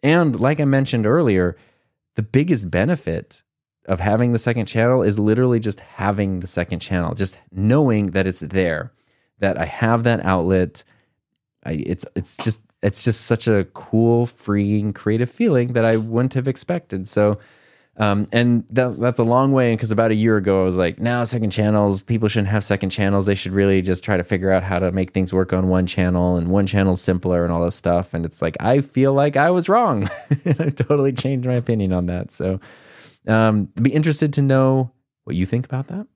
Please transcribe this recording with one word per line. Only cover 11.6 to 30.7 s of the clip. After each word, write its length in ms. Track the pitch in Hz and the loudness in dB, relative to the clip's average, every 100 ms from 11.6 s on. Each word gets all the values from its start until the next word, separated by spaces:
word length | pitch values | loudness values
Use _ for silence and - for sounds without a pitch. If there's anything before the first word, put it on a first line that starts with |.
I, 80 | - | -8
it's, 320 | 80 - 90 - - | -8 -6 -8 -8 -10
it's 200 | 85 - | -10 -6
just, 240 | - 110 _ _ | -6 -6 _ _
it's 220 | 101 - | -4 -2
just 220 | - 113 - | -2 -2 -2
such 200 | 117 - | -2 0
a 180 | 104 95 | 0 -2
cool, 520 | - - 113 117 117 120 | -10 -2 2 4 2 0
freeing, 680 | - - 101 101 104 104 | -6 -2 0 2 0 -2
creative 380 | 98 - 110 123 | -4 -2 -2 -2
feeling 440 | - 233 139 120 | -2 0 2 0
that 100 | 120 | 0
I 120 | 113 113 | 2 2
wouldn't 380 | 113 113 127 | 0 -2 0
have 140 | 131 131 | -2 -4
expected. 580 | 127 - 87 - 95 95 | -6 -6 -8 -6 -8 -4
So, 320 | - 104 104 - _ _ _ _ - | 2 2 0 -6 _ _ _ _ -2
um, 280 | 107 101 104 | 0 0 0
and 340 | 117 120 120 - | 0 2 2 0
that, 280 | 117 127 110 | -2 0 0
that's 200 | 120 123 | -2 0
a 40 | |
long 300 | 117 120 135 | 2 2 4
way, 240 | 135 123 113 | 2 2 0
'cause 140 | 113 | -2
about 200 | 110 113 | 0 2
a 40 | |
year 240 | 107 113 107 | 2 4 2
ago, 240 | 98 95 | 2 2
I 20 | |
was 140 | 92 90 | 2 2
like, 200 | 87 - | 0 0
"No, 260 | 117 120 | -2 -2
second 260 | 120 123 110 | -2 -2 -2
channels, 500 | 104 107 107 104 98 | 0 2 4 2 0
people 260 | - 113 110 | -2 -2 0
shouldn't 220 | 110 98 | 0 0
have 160 | 104 | -2
second 240 | - 98 95 | 0 -2 -2
channels. 380 | - 98 98 98 | -2 0 0 0
They 80 | |
should 180 | 98 95 | -2 -2
really 300 | 95 98 98 | 0 2 2
just 200 | 92 90 | 0 -4
try 140 | - 95 | -2 -4
to 80 | |
figure 260 | 85 95 95 | -2 -2 0
out 120 | 95 | 0
how 160 | 92 90 | 0 -2
to 120 | 92 | -2
make 200 | 92 92 | -2 -2
things 180 | - 90 | -2 -2
work 220 | 92 90 | -2 0
on 160 | 92 92 | 0 0
one 180 | 92 90 | 0 0
channel, 500 | - 90 90 90 90 | 0 0 0 0 0
and 120 | 85 | 0
one 180 | 98 98 | 0 0
channel's 360 | 101 95 90 | 0 0 0
simpler," 420 | - 90 92 87 | 0 -2 0 0
and 80 | 85 | 0
all 100 | 85 | -2
this 140 | 85 - | -2 -4
stuff. 380 | 87 87 85 | -2 -2 -2
And 100 | 85 | -6
it's 160 | 82 - | -8 -4
like, 160 | 82 - | -6 -4
I 200 | 107 139 | 0 0
feel 320 | 139 - 135 | 0 0 2
like 240 | 139 147 143 | 2 2 2
I 140 | 151 | 2
was 180 | 180 170 | 2 2
wrong. 400 | 214 233 117 92 | 2 2 0 -2
<laughs> 300 | - - 143 180 | -6 -4 -4 0
And 120 | 143 | 0
I've 160 | 165 | -2